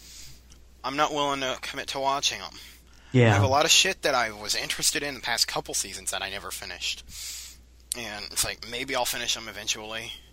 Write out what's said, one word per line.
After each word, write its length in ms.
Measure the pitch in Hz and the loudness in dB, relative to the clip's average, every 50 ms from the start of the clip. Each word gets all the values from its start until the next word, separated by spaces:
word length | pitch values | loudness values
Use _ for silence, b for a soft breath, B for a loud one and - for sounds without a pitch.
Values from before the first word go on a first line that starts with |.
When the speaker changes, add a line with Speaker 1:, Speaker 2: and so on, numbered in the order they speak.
| b b b b b b b b b b - - - - - - - | b b b b b b b b b b -20 -20 -20 -20 -18 -10 -8
Speaker 1:
I'm 120 | 127 135 | -4 2
not 180 | 147 151 123 151 | 4 4 4 4
willing 280 | 147 143 143 139 139 | 2 2 2 2 0
to 160 | 135 127 120 - | 0 -2 -2 -4
commit 260 | - - - 139 113 - | -6 -8 -6 -6 -6 -4
to 100 | - 139 | -4 -2
watching 400 | 135 135 135 143 - - 120 104 | 0 0 2 2 2 0 -2 -2
'em. 180 | 92 - - b b b b b - - - - - - | -6 -10 -12 b b b b b -20 -20 -20 -20 -8 2
Speaker 2:
Yeah. 180 | - 127 120 113 | 4 6 8 8
Speaker 1:
I 40 | 104 | 8
have 80 | 98 107 | 6 6
a 40 | 131 | 6
lot 180 | 131 143 156 | 6 6 6
of 40 | 160 | 8
shit 320 | - - - 190 190 - | 6 6 6 4 2 0
that 140 | - 160 135 | 2 2 4
I 160 | 123 117 110 | 4 2 0
was 240 | 107 104 107 104 - | -2 -6 -4 -2 -2
interested 480 | 110 131 156 - - 151 - - 156 143 | -2 -2 -2 -2 0 0 2 2 2 0
in 100 | 143 135 | -2 -4
the 60 | 117 | -4
past 280 | - 127 117 113 - - | -2 -2 0 2 0 0
couple 280 | - 151 - - 147 | 0 -2 -4 -2 -2
seasons 340 | - - 98 95 95 92 - | -4 -4 -4 -6 -6 -6 -4
that 140 | 98 95 95 | -4 -2 -4
I 80 | 98 | -4
never 180 | 98 101 85 95 | -4 -6 -6 -8
finished. 540 | - - 101 95 90 85 - - - - - B B B B B B B B B B B - - - - - - - | -8 -8 -8 -10 -8 -6 -4 -4 -4 -6 -10 B B B B B B B B B B B -20 -20 -20 -20 -8 -6 -6
And 300 | 123 117 104 107 104 101 - | -6 -4 -6 -8 -8 -10 -4
it's 120 | 101 - - | 0 0 0
like, 240 | 107 98 - - 110 | 0 -2 -4 -8 -6
maybe 280 | 120 120 135 135 131 | -6 -4 -2 0 0
I'll 100 | 127 123 | 2 2
finish 320 | - - 123 120 117 - 120 | 2 0 0 0 -2 -2 -2
'em 100 | 113 110 | -4 -8
eventually. 640 | 98 101 104 107 - 113 107 107 110 113 117 120 - - - - | -10 -6 -4 -4 -4 -4 -4 -6 -6 -6 -8 -8 -10 -14 -16 -20